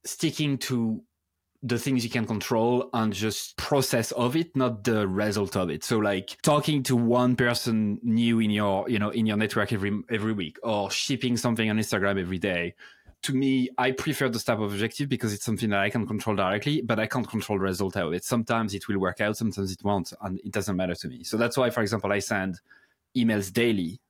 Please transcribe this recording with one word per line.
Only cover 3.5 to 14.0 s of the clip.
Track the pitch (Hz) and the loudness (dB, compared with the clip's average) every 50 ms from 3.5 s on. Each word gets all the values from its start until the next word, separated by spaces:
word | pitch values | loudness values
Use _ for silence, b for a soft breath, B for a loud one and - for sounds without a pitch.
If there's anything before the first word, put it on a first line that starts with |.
| - | -10
process | - - - 151 139 131 - - 117 113 - | -10 -2 2 2 2 2 2 0 0 0 -2
of | - 123 120 123 135 | -2 0 0 2 2
it, | 165 170 165 - | 0 -2 0 0
not | 135 131 123 113 104 101 | 0 0 0 0 0 0
the | 120 113 107 104 | 2 2 2 2
result | 95 92 101 104 107 98 107 101 90 - | 2 0 0 0 0 0 0 -2 0 0
of | 98 92 85 | -2 0 0
it. | 73 76 | -2 -6
So, | - - 120 | -2 0 0
like, | 110 107 101 101 95 95 - - _ | 2 2 2 2 0 -4 -8 -14 _
talking | - 160 147 147 147 160 151 143 127 | 2 4 4 4 4 2 0 0 2
to | - 131 | 2 2
one | 120 120 117 120 123 123 123 123 | 4 4 4 4 4 4 4 4
person | 113 127 120 120 - - 123 113 110 107 104 104 - - | 4 2 2 2 0 0 0 2 2 2 0 -2 -2 0
new | 120 110 117 117 117 117 113 | 0 2 4 4 4 4 4
in | 110 107 | 4 2
your, | 104 104 104 101 95 95 98 - | 2 2 2 2 2 0 0 0
you | 120 104 | 0 0
know, | 104 104 | 0 0
in | - 117 110 | 0 2 2
your | 110 104 | 2 2
network | 104 107 107 - 117 104 - | 2 0 0 2 0 0 0
every, | 117 98 98 104 104 104 - - | 0 -2 0 -2 -2 -4 -4 -4
every | 117 104 104 110 110 | -4 -2 -2 -2 -2
week, | 101 87 76 - - | -2 -4 -8 -10 -8
or | - 117 110 104 98 95 | -4 -2 0 0 0 -2
shipping | - - - - 135 120 131 123 120 | -4 -4 -2 -2 -2 -2 0 -2 -2
something | 113 - 123 113 110 110 107 | 0 0 0 0 2 0 0
on | 107 | 2
Instagram | 110 107 - - 101 95 101 101 98 | 0 0 0 0 0 2 2 0 0
every | 90 87 92 | -2 -2 -2
day. | 87 101 101 90 87 87 85 - B B B B B B B B _ | -2 0 0 0 0 -2 -4 -6 B B B B B B B B _
To | - - 139 | -6 -2 0
me, | 131 139 135 135 131 123 127 - | 2 2 2 2 2 2 0 0
I | - 127 131 | 0 0 0
prefer | 131 - | 0 0